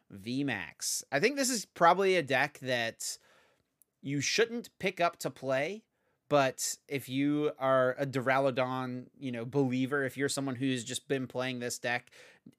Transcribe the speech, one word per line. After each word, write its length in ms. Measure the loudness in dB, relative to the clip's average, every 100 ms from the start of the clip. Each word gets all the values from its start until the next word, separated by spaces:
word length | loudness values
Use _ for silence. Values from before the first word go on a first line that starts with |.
| _
V 320 | -14 -6 -4
max. 600 | -2 -4 -6 -8 -6 -6 -2
I 80 | 2
think 180 | 2 2
this 120 | 0
is 160 | -2 -6
probably 500 | 4 6 6 4 2
a 40 |
deck 380 | 2 2 0 -2
that 560 | -2 -2 -2 -4 -10 -10 _ _ _ _ _ _ _ _
you 200 | -6 -2
shouldn't 480 | 0 2 2 -2 -10 -6
pick 200 | -4 0
up 160 | 0 0
to 120 | -8
play, 520 | -6 -2 0 -2 -6 -16 _ _ _ 2
but 460 | 4 4 0 -6 -6 -8
if 200 | -8 -4
you 420 | -2 0 0 -2 0
are 380 | 2 4 4 2
a 80 | -2
Duraludon, 1000 | 0 2 2 2 2 0 -2 -6 -8 -12 -12
you 140 | -8
know, 140 | -6 -2
believer, 580 | 0 2 2 0 -2
if 120 | -2 -2
you're 120 | -2
someone 260 | -2 -4 -2
who's 280 | -2 -2
just 240 | -4 -8 -4
been 180 | -4 -4
playing 320 | -4 -4 -4
this 200 | -6 -4
deck, 320 | -2 -4 -6 -20 -20 _ -14